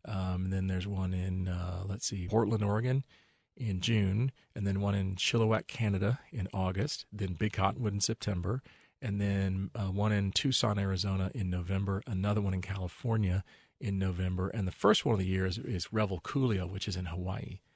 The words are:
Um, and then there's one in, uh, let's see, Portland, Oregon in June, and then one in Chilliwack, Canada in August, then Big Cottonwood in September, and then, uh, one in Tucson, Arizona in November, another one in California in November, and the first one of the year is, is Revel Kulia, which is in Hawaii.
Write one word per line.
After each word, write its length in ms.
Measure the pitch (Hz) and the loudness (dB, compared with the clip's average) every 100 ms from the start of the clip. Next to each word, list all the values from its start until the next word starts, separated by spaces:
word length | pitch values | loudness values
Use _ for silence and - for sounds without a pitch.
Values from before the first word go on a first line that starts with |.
Um, 400 | - 98 92 90 | -6 -2 0 0
and 80 | 92 | 0
then 140 | 95 95 | 0 0
there's 180 | 92 98 | 0 -2
one 260 | 95 92 | -2 0
in, 340 | 92 92 92 92 | 0 0 0 -2
uh, 340 | 87 90 90 95 | -2 -4 -4 -4
let's 200 | 98 - | -4 -4
see, 220 | 98 90 | -4 0
Portland, 340 | 107 107 110 | 2 4 2
Oregon 400 | 104 107 123 131 - - _ _ _ - | 2 2 2 0 -2 -12 _ _ _ -6
in 240 | 113 92 | -2 0
June, 500 | 98 110 98 101 131 - _ | 2 4 4 2 0 -4 _
and 120 | - 101 | -4 -2
then 140 | 98 | 0
one 140 | 101 | 2
in 220 | 101 95 92 | 0 0 -2
Chilliwack, 500 | - 117 110 110 - | 0 2 4 2 -2
Canada 540 | - 110 98 98 127 - | -2 0 2 2 0 -4
in 160 | 120 92 | -6 -4
August, 540 | 98 92 92 - - - | 0 0 0 -2 -4 -10
then 220 | 104 95 | -6 -4
Big 220 | 87 107 | -2 -2
Cottonwood 400 | - 98 101 113 | 2 0 2 -2
in 60 | 98 | 0
September, 640 | - 113 - 90 87 127 - - _ - | -2 -2 -2 -2 -2 -4 -6 -20 _ -10
and 180 | 104 101 | -4 0
then, 500 | 101 98 98 95 98 | 0 2 0 0 -2
uh, 160 | - 98 | -2 -2
one 220 | 95 107 | 0 2
in 200 | 104 98 | 2 0
Tucson, 460 | - 135 131 110 104 | 0 0 2 2 2
Arizona 520 | 98 92 98 98 95 | 0 0 0 0 0
in 160 | 123 92 | -2 -2
November, 520 | 90 87 98 98 98 - | -2 0 -2 0 -2 -2
another 340 | 92 101 104 | -2 0 0
one 140 | 101 | 0
in 80 | 92 | -2
California 840 | 90 95 90 - 117 110 98 92 - - _ - | -2 -4 -6 -4 -2 2 2 2 -2 -10 _ -8
in 180 | 104 98 | -2 0
November, 500 | 95 90 92 92 95 | 0 0 0 0 0
and 180 | 107 92 | 0 -2
the 60 | |
first 320 | - 101 110 | 2 4 4
one 80 | - | 4
of 60 | 104 | 2
the 80 | 92 | 2
year 200 | 95 92 | 2 2
is, 120 | 90 | -2
is 340 | - 95 - | -4 -4 -2
Revel 280 | 110 104 92 | 0 0 0
Kulia, 480 | - 139 127 95 90 | -2 0 2 2 -2
which 200 | 95 - | -4 -4
is 80 | 90 | -4
in 100 | 87 | -4
Hawaii. 540 | 85 92 98 - 92 _ | -4 -4 -4 -6 -10 _